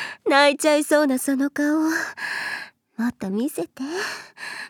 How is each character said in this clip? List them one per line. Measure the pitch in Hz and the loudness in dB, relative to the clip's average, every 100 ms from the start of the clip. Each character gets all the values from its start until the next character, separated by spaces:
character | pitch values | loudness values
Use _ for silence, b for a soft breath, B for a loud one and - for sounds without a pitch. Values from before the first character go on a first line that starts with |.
| B B - | B B 2
泣 | 277 285 294 | 6 6 4
い | |
ち | 311 | 4
ゃ | 302 | 2
い | 294 | 4
そ | 302 | 4
う | 294 | 4
な | 262 | 2
そ | - 269 | 0 0
の | 277 | 0
顔。 | - 294 311 | 0 0 2
も | 311 320 B B B B B B B _ _ - 233 | 2 0 B B B B B B B _ _ -4 -4
っ | - | -2
と | 196 | -4
見 | 202 269 | -2 -2
せ | - 339 | -4 -8
て。 | - 269 359 415 B B B B B B | -8 -8 -6 -6 B B B B B B